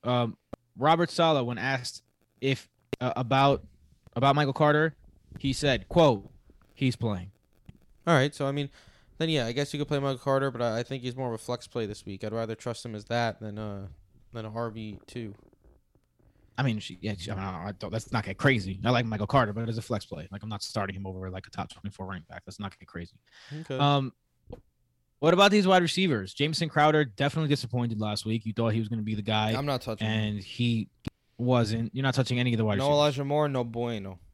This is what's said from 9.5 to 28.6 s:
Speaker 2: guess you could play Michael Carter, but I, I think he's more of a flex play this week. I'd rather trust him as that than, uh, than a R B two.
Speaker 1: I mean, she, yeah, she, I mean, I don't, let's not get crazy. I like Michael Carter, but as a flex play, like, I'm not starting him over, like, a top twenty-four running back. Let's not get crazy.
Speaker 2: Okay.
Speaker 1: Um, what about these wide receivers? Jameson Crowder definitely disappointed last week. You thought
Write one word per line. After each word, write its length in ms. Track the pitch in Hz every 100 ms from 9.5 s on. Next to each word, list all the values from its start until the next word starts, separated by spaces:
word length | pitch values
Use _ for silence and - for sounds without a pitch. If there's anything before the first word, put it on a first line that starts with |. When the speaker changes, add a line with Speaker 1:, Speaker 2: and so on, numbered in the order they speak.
Speaker 2:
guess 200 | 120 143
you 60 | 147
could 80 | 147
play 100 | 143
Michael 200 | 139 131
Carter, 320 | 139 135 135
but 100 | 117
I, 160 | 120 110
I 20 |
think 180 | 120 135
he's 140 | 123 123
more 100 | 127
of 60 |
a 40 | 113
flex 280 | - 123 -
play 200 | 123 107
this 180 | 104 -
week. 160 | 98
I'd 100 | 107
rather 220 | 113 113
trust 300 | 110 123 113 120
him 80 |
as 100 | 107 101
that 340 | 120 117 -
than, 180 | 110 104
uh, 280 | 107 101 98 73 _ _ _
than 120 | 120
a 80 | 107
R 160 | 113 117
B 280 | 110 110 98 -
two. 260 | 123 110 98 - _ - _ _ _ _ _ _ _ _ -
Speaker 1:
I 60 |
mean, 160 | 135 107
she, 200 | - 90
yeah, 140 | 107 101
she, 140 | 85
I 20 |
mean, 80 | 98
I 300 | 95 92 92 98
don't, 160 | 104
let's 200 | 110 -
not 120 | 120
get 140 | 104 -
crazy. 400 | 143 123 95 95
I 60 | 117
like 160 | 123 117
Michael 200 | 110 110
Carter, 260 | 139 110
but 160 | 104 117
as 80 | 113
a 60 |
flex 240 | - 104 -
play, 220 | 87 85
like, 140 | 98
I'm 40 | 110
not 140 | 101
starting 320 | - 110 98
him 100 | 95
over, 240 | 98 92 92
like, 180 | 92 -
a 20 |
top 180 | - 92
twenty-four 340 | - 101 - 92
running 160 | 92 78
back. 140 | 82 -
Let's 140 | 95
not 180 | 101 -
get 80 | -
crazy. 300 | 87 87 _ _ - - 151
Speaker 2:
Okay. 140 | 160 131
Speaker 1:
Um, 360 | 143 143 135 _ _ _ _ - _ _ _ _ _ _
what 120 | 151
about 180 | 180 196
these 160 | 208 185
wide 140 | 185
receivers? 520 | 170 - 190 120 95
Jameson 340 | - 143 156 160
Crowder 360 | 151 151 151 139
definitely 420 | - 143 160 151
disappointed 500 | 143 117 123 120 107
last 260 | 107 104 110
week. 180 | 113
You 80 | 110
thought 200 | 107